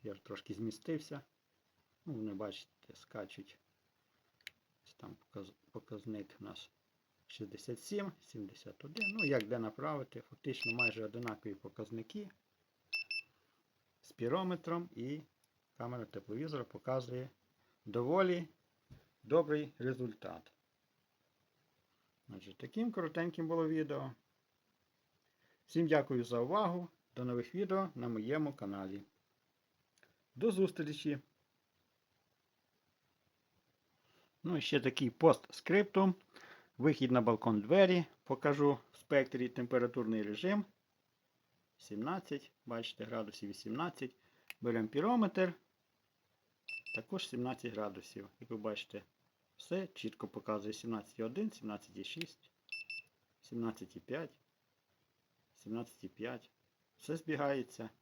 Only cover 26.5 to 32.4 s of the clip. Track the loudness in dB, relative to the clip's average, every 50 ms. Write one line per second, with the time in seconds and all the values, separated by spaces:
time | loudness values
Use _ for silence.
26.5 | 2 2 2 2 0 -2 -4 -8 _ _ _ _ _ -6 -4 -2 -2 -2 -2 -4
27.5 | -2 -4 0 0 2 0 0 -2 -4 -6 -4 -2 -2 -2 0 0 0 0 0 -2
28.5 | -2 -6 -6 -6 -4 -4 -6 -6 -8 -10 -12 _ _ _ _ _ _ _ _ _
29.5 | _ _ _ _ _ _ _ _ _ _ -20 _ _ _ _ _ _ 0 2 2
30.5 | 4 4 2 2 2 -2 -4 -4 -4 -4 -2 -2 -2 -2 -6 _ _ _ _ _
31.5 | _ _ _ _ _ _ _ _ _ _ _ _ _ _ _ _ _ _